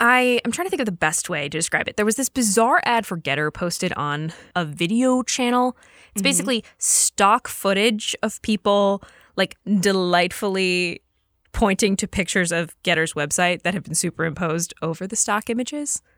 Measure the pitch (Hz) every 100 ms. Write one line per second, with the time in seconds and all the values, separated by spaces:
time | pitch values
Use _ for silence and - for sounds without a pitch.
0 | 240 254 247 240 240 226 370 302 220 170
1 | 156 160 - 160 147 156 160 160 - -
2 | 208 220 262 262 220 196 226 339 - 233
3 | 208 175 143 139 151 - 175 - 185 -
4 | 147 147 160 - - 180 160 151 170 226
5 | 254 254 240 - 247 247 254 - - -
6 | - 208 190 175 190 233 - - - -
7 | - - 202 240 - - 196 196 220 214
8 | - - 214 - - 214 208 202 202 196
9 | - - _ - 190 - - 202 196 190
10 | 180 175 180 - 208 190 185 180 175 -
11 | _ _ _ _ _ - 214 190 214 196
12 | 196 - 180 196 175 170 170 - 180 160
13 | 160 151 147 - 175 - 175 175 - 156
14 | 175 - 165 143 170 165 170 - 160 160
15 | 190 220 - 214 214 233 247 294 294 -
16 | _